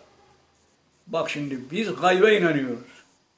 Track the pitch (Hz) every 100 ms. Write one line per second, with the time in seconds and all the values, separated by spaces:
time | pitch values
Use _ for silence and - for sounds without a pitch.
0 | - _ _ _ _ _ _ _ _ _
1 | - - 151 147 143 131 127 180 214 131
2 | 175 185 214 208 170 147 131 117 - -
3 | _ _ _